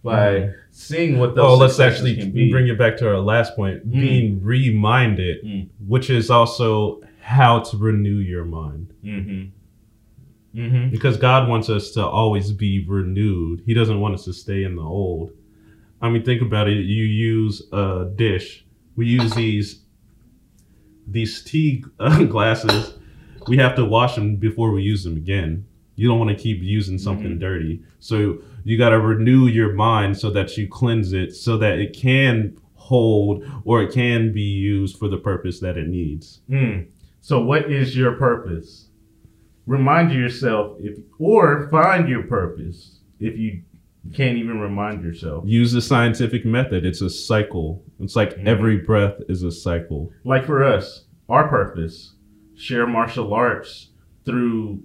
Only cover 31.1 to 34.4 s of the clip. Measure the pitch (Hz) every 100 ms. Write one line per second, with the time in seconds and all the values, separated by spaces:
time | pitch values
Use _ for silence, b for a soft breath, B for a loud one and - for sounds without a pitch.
31.1 | 95 90 - - 113 107 92 101 - 127
32.1 | 131 135 113 104 - _ _ - 127 113
33.1 | 107 101 104 B B - 117 - 127 120
34.1 | 120 113 104